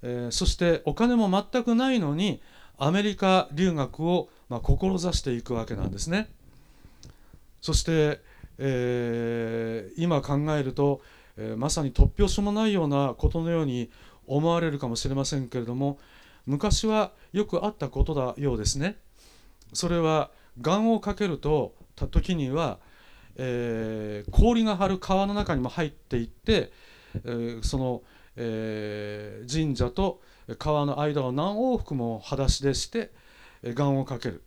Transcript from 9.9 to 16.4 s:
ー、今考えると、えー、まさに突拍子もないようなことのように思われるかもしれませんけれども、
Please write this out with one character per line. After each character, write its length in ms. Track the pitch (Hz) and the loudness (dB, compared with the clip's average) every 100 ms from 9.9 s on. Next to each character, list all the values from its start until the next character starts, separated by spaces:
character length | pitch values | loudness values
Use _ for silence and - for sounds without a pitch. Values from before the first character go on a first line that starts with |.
| - | -4
ー、 60 | |
今 180 | 170 156 | 2 2
考 180 | 135 143 151 151 | 2 -2 0 0
え 60 | |
る 120 | 135 | -2
と、 280 | 123 143 139 - - - - | 2 2 2 -6 -20 -20 -10
え 160 | 107 110 | -8 -4
ー、 20 | |
ま 120 | 139 | -2
さ 120 | 170 | 0
に 120 | 139 | -2
突 160 | - 160 - | 6 6 6
拍 100 | 202 | 2
子 140 | - | 2
も 100 | 202 | 2
な 160 | 208 220 | 2 2
い 60 | |
よ 120 | 196 156 | 2 2
う 20 | |
な 280 | 139 139 117 | 2 0 2
こ 120 | 151 | 0
と 120 | 170 | 0
の 80 | 165 | 0
よ 140 | 170 | 0
う 20 | 151 | 0
に 240 | 123 117 - - - - | -2 -6 -10 -20 -20 -4
思 200 | 139 160 | 0 2
わ 120 | 170 | 2
れ 100 | 165 | 0
る 100 | 143 | -2
か 80 | 131 | -4
も 80 | 117 | -4
し 120 | 135 | -2
れ 80 | 135 | -2
ま 80 | 135 | -2
せ 140 | 147 | -2
ん 80 | 127 | -4
け 120 | 127 | -6
れ 60 | 117 | -4
ど 80 | |
も、 240 | 123 139 139 - - - - | -2 -2 -4 -14 -20 -20 -16